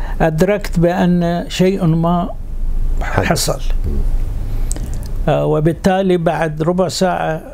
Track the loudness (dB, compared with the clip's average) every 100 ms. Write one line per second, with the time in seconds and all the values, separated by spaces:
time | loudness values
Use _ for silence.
0 | -4 0 2 2 2 2 0 2 2 2
1 | 2 2 0 -2 -2 0 2 2 2 2
2 | 2 0 -2 -6 -6 -2 0 2 2 0
3 | 0 0 0 0 -2 -2 0 0 0 0
4 | 2 0 0 -4 -4 -2 -2 -4 -4 -6
5 | -4 -2 0 2 2 2 0 2 0 2
6 | 2 2 0 0 -2 -2 -2 0 0 0
7 | 0 0 -2 -4 -8